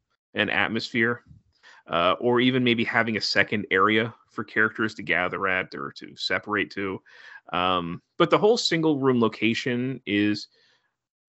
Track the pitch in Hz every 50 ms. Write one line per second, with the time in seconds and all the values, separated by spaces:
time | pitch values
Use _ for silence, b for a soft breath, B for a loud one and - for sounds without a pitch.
0 | _ _ _ _ _ _ - 101 104 - - 95 101 76 104 113 - - - 120
1 | 113 120 120 - - - - - _ _ b b b b b b b - - 85
2 | 85 90 92 - 113 120 123 120 123 127 127 131 123 120 117 117 110 - - 117
3 | 113 117 110 98 - - - 101 98 - - 107 98 - 90 95 95 104 110 110
4 | 113 117 113 - _ _ _ - 107 - - 107 110 110 - - 113 107 - -
5 | - - 85 85 90 90 90 85 98 95 92 92 92 - - 76 69 69 - -
6 | - - - - - - 92 95 - 107 107 101 92 - - 98 98 95 95 117
7 | b b b b b b b b b - - 90 90 92 92 90 87 85 85 -
8 | - _ _ - 170 160 170 147 175 208 240 220 - - 180 165 156 160 151 135
9 | 135 135 127 120 113 107 - - 110 110 113 - - 131 123 120 127 131 135 -
10 | - - 101 104 104 107 104 104 - - _ _ _ _ _ _ _ _ _ _
11 | _ _ _ _ _